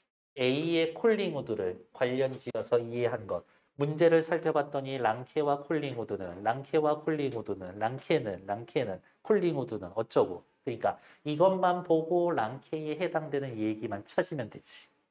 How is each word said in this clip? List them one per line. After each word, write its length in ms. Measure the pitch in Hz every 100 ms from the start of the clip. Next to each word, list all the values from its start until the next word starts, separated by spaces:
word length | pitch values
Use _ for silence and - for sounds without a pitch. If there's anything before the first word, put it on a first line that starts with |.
| _ _ _ -
A의 540 | 127 135 165 165 160
콜링우드를 920 | 165 233 214 190 147 - 107 92 90 -
관련지어서 880 | - 123 127 131 127 - 117 110 120
이해한 480 | 117 120 120 117 101
것. 160 | 90 - _ _ -
문제를 460 | 143 156 165 165
살펴봤더니 760 | 160 160 160 151 147 143 135 135
랑케와 600 | 117 113 127 - 147 143
콜링우드는, 800 | 143 160 143 120 107 101 92 87
랑케와 580 | 104 123 139 160 151 151
콜링우드는, 760 | 156 156 139 117 107 98 92 98
랑케는, 680 | 113 131 - 156 113 92 95
랑케는, 560 | 101 117 151 117 92 - _
콜링우드는 680 | - 214 175 147 123 107 90 -
어쩌고. 480 | 113 - 101 87 - _
그러니까 340 | - 117 101 - - - 147
이것만 580 | 147 185 185 180 180
보고 480 | 175 165 160 175 175
랑케에 680 | 151 110 131 - 156 151 151
해당되는 600 | 180 160 147 139 135 113
얘기만 440 | 110 107 113 101 101
찾으면 440 | - 170 151 110
되지. 380 | - - - - _ _